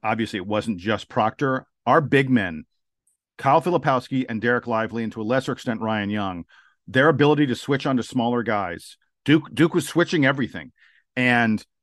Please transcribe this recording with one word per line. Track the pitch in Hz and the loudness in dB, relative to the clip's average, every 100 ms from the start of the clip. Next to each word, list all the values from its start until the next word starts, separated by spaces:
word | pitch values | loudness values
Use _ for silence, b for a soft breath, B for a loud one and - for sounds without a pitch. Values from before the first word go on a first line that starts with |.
obviously | 110 113 107 101 | -4 -2 -4 -6
it | 92 | -4
wasn't | 107 107 90 | -4 -2 -4
just | 101 104 - | -4 -4 -4
Proctor. | 123 110 - 135 131 - _ 120 | -2 -2 -2 -4 -4 -8 _ 0
Our | 151 | 2
big | 135 139 135 | 4 2 4
men, | 123 92 78 - _ _ _ _ _ _ - | 2 0 -8 -14 _ _ _ _ _ _ -4
Kyle | 135 160 | 2 2
Filipowski | 175 170 143 127 - 135 127 | 2 0 0 -2 0 -4 -4
and | 110 | -2
Dereck | 120 120 120 | 0 0 0
Lively, | 110 110 113 | -2 -2 -4
and | 110 | -6
to | 113 | -6
a | |
lesser | 107 131 143 | -2 -2 -2
extent | 123 - 110 | -6 -6 -4
Ryan | 110 107 101 | -2 -2 -2
Young, | 107 98 87 - b b b - | -4 -6 -8 -14 b b b -4
their | 127 147 | 2 4
ability | 139 147 151 143 | 4 4 4 2
to | |
switch | 113 - 139 147 | -2 -2 -2 0
onto | 131 | -2
smaller | - 123 117 120 | -2 -2 0 0
guys. | 113 104 90 85 - - _ _ | -2 -2 -4 -8 -14 -20 _ _
Duke, | - 156 - | 2 2 2
Duke | 117 165 | 0 2
was | 170 143 | 2 -2
switching | 165 165 170 135 | 0 0 2 2
everything, | 139 120 92 65 _ b b b 127 | 2 -4 -8 -16 _ b b b 0
and | 123 120 117 107 - _ | 2 4 4 0 -4 _